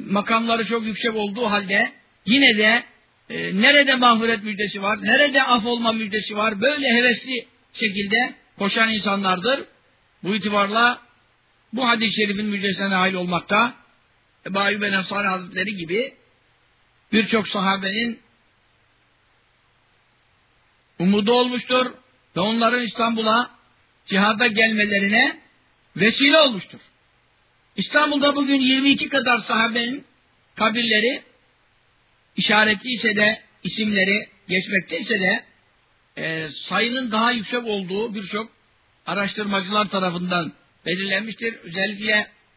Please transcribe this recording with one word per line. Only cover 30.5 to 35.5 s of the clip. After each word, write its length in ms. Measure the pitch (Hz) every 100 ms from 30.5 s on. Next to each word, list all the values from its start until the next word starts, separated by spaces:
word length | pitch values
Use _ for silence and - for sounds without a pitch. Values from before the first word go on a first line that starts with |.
| -
kabirleri 680 | 220 226 233 214 233 302 - _ _ _ _ _ _ _ _ _ _ -
işaretli 540 | - 214 214 202 254
ise 260 | 240 220 208
de, 260 | 214 220 _ _
isimleri 640 | 180 - 214 202 190 208 - _ -
geçmekte 520 | 185 - 196 - 165
ise 200 | 220 208
de, 240 | 185 233 -